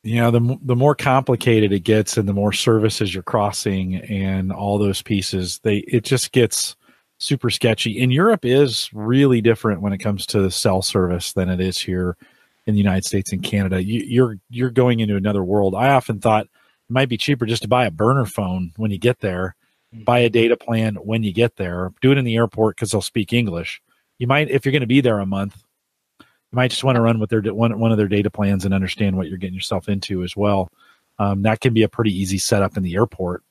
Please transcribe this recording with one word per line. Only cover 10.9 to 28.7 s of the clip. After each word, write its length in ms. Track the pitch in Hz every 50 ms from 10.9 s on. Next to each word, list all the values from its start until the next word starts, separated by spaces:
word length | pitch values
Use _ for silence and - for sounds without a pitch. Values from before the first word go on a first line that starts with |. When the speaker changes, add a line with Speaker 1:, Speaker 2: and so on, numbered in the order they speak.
| - 101 92 87 90 87 - - -
Speaker 1:
than 140 | 98 92 90
it 120 | 92 90
is 180 | 92 95 90 -
here 380 | - - 92 92 90 90 85 _ - _ _ _ _ _ _ _ _
in 80 | 113 104
the 40 | 101
United 240 | 101 101 95 95 -
States 280 | - - 98 95 -
and 120 | 101 90 87
Canada. 360 | - - 101 98 92 95 92
You, 200 | 92 101 113 117
you're, 380 | - - 110 123 131 117 110 95 _ _
you're 200 | 120 120 127 127
going 280 | 113 131 123 123 120 113
into 160 | 113 104 104
another 300 | 98 95 104 101 101 92
world. 320 | 90 101 104 98 95 92
I 140 | 104 123 135
often 280 | 139 127 - - 113 98
thought 280 | - 117 107 107 101
it 40 | _ _ _ _ _ _ _ _ _
might 180 | 117 131 135 127
be 80 | 120
cheaper 300 | 107 - - 143 120 120
just 160 | 107 117 110
to 60 | - 104
buy 180 | 123 123 123
a 40 | 101
burner 320 | 80 78 107 117 135 139 120
phone 460 | 101 - - 101 90 92 92 90 85 80
when 140 | 104 110 107
you 80 | 101 87
get 220 | 110 120 123 _
there, 340 | - 98 90 90 92 92 - _ _ _ _ _ _ _ -
Speaker 2:
Mm-hmm. 100 | 113 101
Speaker 1:
buy 160 | - 120 123
a 100 | 120 117
data 260 | 104 117 113 117 117
plan 380 | - - - 117 113 113 110 104
when 280 | 95 - 104 113 113
you 120 | 113 101 85
get 220 | 110 120 117 _
there, 360 | - 95 90 87 87 92 92 - _
do 100 | - 131
it 40 | 139
in 80 | 139 127
the 120 | 120 113
airport 420 | 117 117 104 - - 110 110 - -
'cause 120 | 117 101
they'll 100 | - 101
speak 280 | - - _ 117 101 -
English. 520 | 120 120 117 101 85 85 82 - - - _ _ _ _ _ _ _ _
You 80 | 123
might, 240 | 120 135 147 156 -
if 140 | 135 135 -
you're 80 | 139
gonna 140 | 135 147 127
be 160 | 110 127 139
there 160 | 127 120 110 104
a 80 | 98
month, 360 | 95 98 98 98 101 - - _ _ _ _ _ _ _ _ _ _ _ _
you 60 | - _ _ _ _ _ -
might 140 | 123 127 127
just 120 | - -
wanna 200 | - 135 127 120
run 180 | 117 113 117 110
with 80 | 107 101
their, 140 | 117 110
one, 360 | 98 107 98 107 117 117 110 104
one 140 | 113 113
of 60 | 113 104
their 100 | 104 95
data 220 | 104 101 98 -
plans 340 | - - 101 98 101 95 98
and 80 | 98